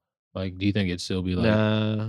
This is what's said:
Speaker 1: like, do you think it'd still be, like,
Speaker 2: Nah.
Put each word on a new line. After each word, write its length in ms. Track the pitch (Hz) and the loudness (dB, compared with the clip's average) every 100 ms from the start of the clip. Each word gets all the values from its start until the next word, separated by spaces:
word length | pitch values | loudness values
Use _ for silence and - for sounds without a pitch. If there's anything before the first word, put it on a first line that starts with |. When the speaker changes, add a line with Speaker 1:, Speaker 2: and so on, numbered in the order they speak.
| _ _ _ | _ _ _
Speaker 1:
like, 240 | 95 95 90 | -8 -6 -2
do 80 | 98 | 0
you 60 | |
think 160 | 101 95 | 0 0
it'd 100 | 87 | -2
still 220 | - 95 | -4 -2
be, 140 | 92 90 | 0 2
like, 100 | 113 | 4
Speaker 2:
Nah. 500 | 107 107 110 107 107 | 4 4 2 0 -2